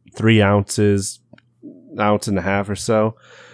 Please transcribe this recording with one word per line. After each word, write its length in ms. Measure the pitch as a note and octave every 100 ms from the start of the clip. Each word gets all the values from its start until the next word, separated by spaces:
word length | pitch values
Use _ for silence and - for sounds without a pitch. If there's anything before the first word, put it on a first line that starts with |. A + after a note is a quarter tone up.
| _
three 260 | - A2+ A2
ounces, 800 | G2 G#2 F#2+ - G#2 G2+ G2 - _ - _ _ - - - G#2+
ounce 260 | G#2 G#2 A2
and 100 | F#2+
a 40 |
half 260 | G2 G2 G2+
or 40 |
so. 400 | G2 - A2 G#2+ - - - -